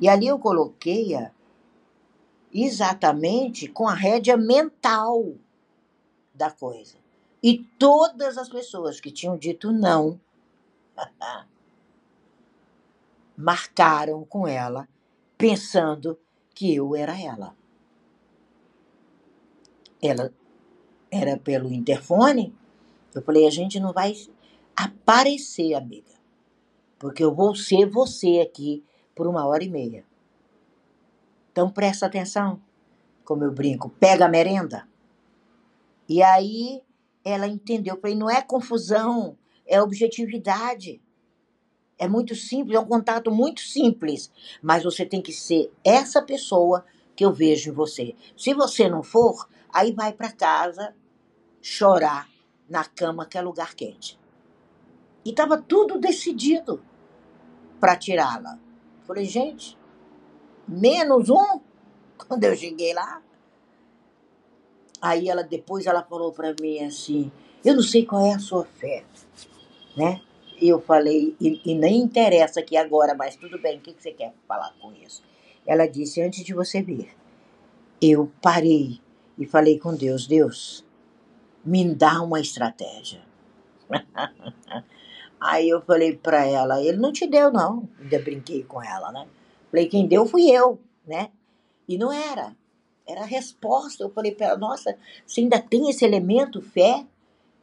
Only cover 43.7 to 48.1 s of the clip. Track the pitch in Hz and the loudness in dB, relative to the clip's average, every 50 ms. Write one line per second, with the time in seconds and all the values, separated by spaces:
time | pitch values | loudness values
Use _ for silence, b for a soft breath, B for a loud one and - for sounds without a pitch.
43.7 | - 269 269 233 - - 165 151 143 139 - B B B B B B B - 156 | -2 0 2 2 2 0 -4 -6 -6 -8 -10 B B B B B B B 0 0
44.7 | 160 170 156 175 175 - 180 - - 190 - - 160 - - - 170 160 - - | 0 2 0 -2 -4 -4 -6 -6 -6 -8 -8 -10 -14 -16 -4 -2 0 0 0 -2
45.7 | - _ - 185 220 262 269 269 - 294 - - 269 269 - - 196 180 175 175 | -6 _ 2 4 4 4 2 2 0 -2 -2 -2 -6 -10 -6 -2 0 2 2 2
46.7 | 180 156 b b b b b b _ - 196 196 170 131 160 156 151 151 - 151 | 2 0 b b b b b b _ 0 2 2 2 2 2 2 2 2 -2 -6
47.7 | 139 139 156 151 - - 123 117 | -6 -4 -4 -4 -4 -8 -10 -12